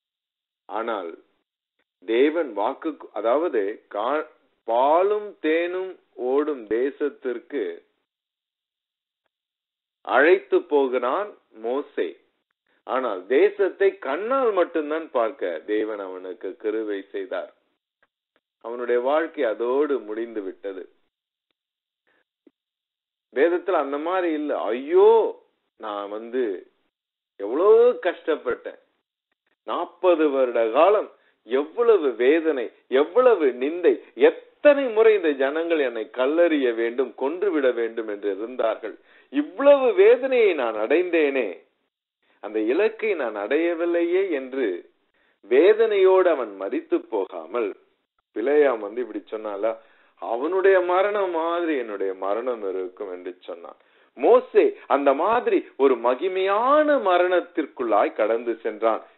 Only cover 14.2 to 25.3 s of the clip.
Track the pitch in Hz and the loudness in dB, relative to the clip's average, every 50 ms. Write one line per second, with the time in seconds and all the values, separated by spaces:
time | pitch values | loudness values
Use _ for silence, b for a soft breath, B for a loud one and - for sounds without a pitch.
14.2 | 208 233 269 269 262 226 202 185 170 175 - 160 151 147 151 160 165 - - 127 | -4 -4 -2 0 0 0 0 0 -2 -2 -2 -4 -4 -4 -6 -8 -6 -4 -2 -2
15.2 | 113 107 98 - 104 90 82 78 - 98 107 107 110 107 110 101 98 92 92 92 | -2 -2 -4 -6 -6 -6 -6 -8 -6 -4 -2 -2 -2 -4 -6 -8 -10 -10 -12 -12
16.2 | 92 92 90 - - 98 90 - - 107 107 110 110 107 104 95 98 _ - 101 | -12 -14 -12 -12 -12 -12 -12 -8 -6 -4 -4 -4 -4 -6 -6 -8 -10 _ -10 -10
17.2 | 95 90 95 90 90 - - _ _ _ _ _ _ _ _ _ _ _ _ _ | -8 -8 -8 -8 -10 -10 -16 _ _ _ _ _ _ _ _ _ _ _ _ _
18.2 | _ _ _ _ _ _ _ _ - 113 120 123 123 123 120 120 120 131 147 156 | _ _ _ _ _ _ _ _ -14 -12 -10 -8 -4 -2 0 0 0 0 0 0
19.2 | 165 160 - 151 131 113 104 - 117 123 127 139 156 143 139 120 107 104 107 113 | -2 -4 -4 -4 -2 -2 -2 -2 -2 -2 0 0 0 0 -2 -4 -6 -8 -8 -8
20.2 | 117 117 113 107 98 95 87 - - 98 95 92 - - _ _ _ _ _ _ | -8 -8 -8 -10 -10 -10 -12 -12 -12 -12 -12 -12 -14 -18 _ _ _ _ _ _
21.2 | _ _ _ _ _ _ _ _ _ _ _ _ _ _ _ _ _ _ _ _ | _ _ _ _ _ _ _ _ _ _ _ _ _ _ _ _ _ _ _ _
22.2 | _ _ _ _ _ _ _ _ _ _ _ _ _ _ _ _ _ _ _ _ | _ _ _ _ _ _ _ _ _ _ _ _ _ _ _ _ _ _ _ _
23.2 | _ _ - 127 151 170 175 175 175 196 185 160 139 139 143 143 156 170 185 190 | _ _ -2 0 2 2 2 0 -2 -2 -2 -2 -2 -2 -4 -6 -4 -4 -2 -2
24.2 | 175 170 156 151 151 143 120 87 80 98 120 127 139 147 175 185 202 220 226 226 | -2 -2 -2 -4 -4 -4 -4 -4 -4 -4 -6 -6 -4 2 4 6 8 8 6 6
25.2 | 190 113 | 4 0